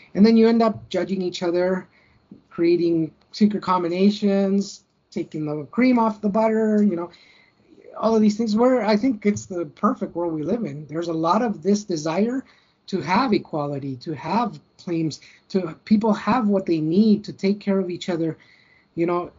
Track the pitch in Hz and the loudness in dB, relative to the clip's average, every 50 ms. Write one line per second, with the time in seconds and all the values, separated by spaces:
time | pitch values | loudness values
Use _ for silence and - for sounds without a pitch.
0 | - _ - 180 208 226 226 226 220 226 233 226 226 220 214 - - - - 180 | -20 _ 2 4 6 6 8 6 6 6 4 4 2 0 0 -4 -8 -6 -4 -4
1 | 175 - 190 185 180 180 175 - 185 175 170 180 180 185 190 185 - - _ _ | -4 -2 -4 -4 -4 -4 -4 -4 -2 -2 0 0 0 0 0 -2 -4 -10 _ _
2 | _ _ _ _ _ _ - - _ _ - - 170 170 175 165 170 170 170 160 | _ _ _ _ _ _ -20 -20 _ _ -4 0 2 2 2 2 2 2 0 0
3 | 160 156 - _ _ _ - - 214 208 208 185 - 185 185 180 175 165 175 185 | 0 -2 -6 _ _ _ 0 2 2 2 2 0 -2 -2 0 0 0 -2 0 2
4 | 196 208 208 - 208 202 196 196 196 196 196 196 196 - - - _ _ _ _ | 2 2 2 2 0 0 2 2 2 2 0 0 -2 -4 -8 -18 _ _ _ _
5 | _ _ - 180 165 - - 156 151 151 151 151 143 - - 233 254 254 247 233 | _ _ -8 -8 -8 -6 -8 -8 -6 -6 -6 -8 -8 -6 0 2 2 4 4 4
6 | 226 220 208 - - 208 185 220 220 226 220 220 220 214 214 208 208 202 175 170 | 2 0 -2 -2 -2 0 0 2 2 2 2 2 2 2 4 4 4 2 2 -2
7 | 175 175 - - _ _ _ _ _ _ _ _ _ _ - - - - - - | -6 -10 -12 -20 _ _ _ _ _ _ _ _ _ _ -20 -20 -20 -18 -8 -4
8 | - 226 226 220 214 208 208 214 240 214 208 220 247 262 254 247 202 214 214 208 | 0 2 2 4 4 2 2 0 -2 -2 2 2 4 4 2 2 2 2 2 2
9 | 254 269 220 - - 208 208 - - - 185 175 165 147 - - - 262 262 - | 2 0 -2 0 -2 -2 -2 -2 -6 -8 -8 -8 -8 -8 -4 -2 -2 -2 -2 -2
10 | 185 - - 165 175 170 160 156 147 160 220 240 214 147 139 151 151 131 147 165 | -6 -8 -6 -4 -4 -4 -4 -4 -4 -4 -4 -4 -4 -6 -8 -10 -12 -10 -8 -6
11 | 175 170 160 160 160 165 185 220 247 226 180 160 151 196 208 208 - - 175 151 | -6 -4 -4 -2 0 0 2 2 0 -2 -4 -2 0 0 0 0 -2 -4 -6 -4
12 | 151 160 156 190 214 233 254 269 - - _ _ _ _ _ _ _ - 196 175 | -4 -4 -2 0 -2 -2 -2 -6 -8 -10 _ _ _ _ _ _ _ -8 -6 -6
13 | 131 160 185 226 277 247 208 - - - - 151 147 143 147 139 139 139 135 127 | -2 0 0 0 2 2 0 0 -2 -4 -6 -4 -4 -4 -6 -6 -6 -8 -10 -10
14 | - 170 151 - - 160 190 226 247 202 160 143 - _ _ - - 185 170 165 | -10 -10 -10 -10 -6 -4 -2 -2 -2 -4 -6 -12 -18 _ _ -16 -8 -6 -4 -2
15 | 165 156 - - - - - _ _ - - 190 175 165 160 - _ - 214 208 | -2 -4 -6 -10 -16 -20 -20 _ _ -6 -4 -4 -4 -6 -10 -12 _ 0 2 2
16 | 220 220 202 - - 208 240 254 220 202 202 190 190 - 165 156 156 160 170 196 | 4 2 0 0 0 0 0 2 2 2 0 0 0 0 0 0 0 2 4 4
17 | 220 220 202 - - - 139 - - 196 208 202 - 202 190 196 185 175 175 170 | 6 6 4 2 0 -6 -8 -4 -2 -2 -2 -2 -2 -2 -2 -2 -2 -4 -6 -8
18 | - - 175 160 165 160 151 - _ _ _ _ _ _ _ _ _ _ _ 165 | -6 -4 -4 -2 -2 -4 -4 -8 _ _ _ _ _ _ _ _ _ _ _ -2
19 | 165 175 175 175 175 - - | -2 0 0 -2 -4 -8 -12